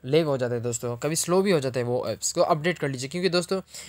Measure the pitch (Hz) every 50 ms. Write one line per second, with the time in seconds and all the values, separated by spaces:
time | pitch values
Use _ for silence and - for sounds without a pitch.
0 | - 127 147 165 165 147 139 123 127 120 123 120 113 123 120 - - 120 120 117
1 | - 147 160 - - 170 175 190 190 208 180 151 131 131 117 131 120 120 123 123
2 | - 113 104 - - - - 165 175 - 175 151 147 180 160 - 151 139 135 127
3 | 131 135 - 180 185 185 165 180 170 - 196 190 - _ - - -